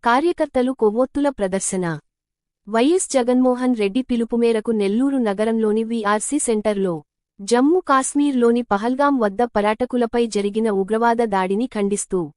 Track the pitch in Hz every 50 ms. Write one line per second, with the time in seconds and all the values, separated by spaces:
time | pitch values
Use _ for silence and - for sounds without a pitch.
0 | - 240 233 262 311 349 - - 311 285 - 254 254 254 262 - 226 214 208 233
1 | 262 - _ 285 285 285 277 - 202 190 185 196 - - - 185 180 170 160 151
2 | _ _ _ _ _ _ _ _ _ _ _ _ _ 202 214 226 254 294 349 381
3 | - - - 262 233 240 247 254 254 254 247 247 254 247 247 214 208 196 196 262
4 | 247 - 247 233 233 226 247 233 233 233 226 220 214 233 226 214 202 196 208 226
5 | 269 277 277 262 240 208 196 196 214 226 226 226 220 214 208 220 226 220 233 233
6 | 208 202 208 214 - - 285 294 - - 226 214 208 214 208 202 190 185 170 156
7 | - _ _ _ _ _ _ - 202 196 233 240 262 294 349 370 - - 277 262
8 | 262 - - 285 285 285 269 247 240 233 233 240 240 _ 202 196 214 240 262 254
9 | 285 285 285 254 220 208 190 208 240 240 _ 214 202 214 220 _ 247 240 - 247
10 | 233 233 - 240 240 226 - 208 196 202 202 220 226 226 202 190 196 185 220 220
11 | 233 233 233 233 233 220 202 190 185 185 196 208 247 254 - 214 202 202 202 196
12 | - _ 190 180 170 147 _